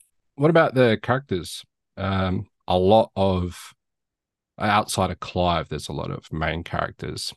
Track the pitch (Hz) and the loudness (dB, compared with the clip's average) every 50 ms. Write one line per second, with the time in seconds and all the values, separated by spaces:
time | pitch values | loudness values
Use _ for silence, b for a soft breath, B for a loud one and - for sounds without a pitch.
0 | _ _ _ _ _ _ _ - 139 160 170 165 160 - - 131 127 117 110 104 | _ _ _ _ _ _ _ 0 2 4 6 6 4 4 4 4 4 4 4 2
1 | - - 120 135 139 - 98 87 76 - - - - _ _ _ _ _ _ - | 0 0 -2 -2 -2 -4 -6 -6 -6 -8 -12 -14 -16 _ _ _ _ _ _ -6
2 | 95 95 95 95 95 92 92 92 101 - _ _ _ - 90 92 92 95 107 110 | -4 -2 -2 0 0 -2 -2 -4 -6 -10 _ _ _ 0 2 4 6 6 6 6
3 | - - - 98 98 98 92 92 90 90 87 - - - - _ _ _ _ _ | 6 4 0 0 0 0 0 0 -2 -4 -8 -12 -18 -20 -20 _ _ _ _ _
4 | _ _ _ _ _ _ _ _ _ _ _ - - 107 101 107 110 - - - | _ _ _ _ _ _ _ _ _ _ _ -4 0 2 2 2 0 0 -2 -2
5 | 92 90 90 - - - - 90 90 87 85 80 76 - 78 73 - - 73 71 | -2 -2 -2 -6 -10 -6 -2 0 0 2 0 0 -4 -6 -8 -10 -10 -8 -8 -8
6 | 80 - - - - - - 78 78 78 80 82 82 - - - - - - - | -8 -8 -8 -10 -12 -10 -6 -4 -4 -4 -4 -4 -6 -6 -4 -4 -4 -4 -6 -10
7 | - - 78 - - - - | -10 -10 -8 -8 -10 -12 -12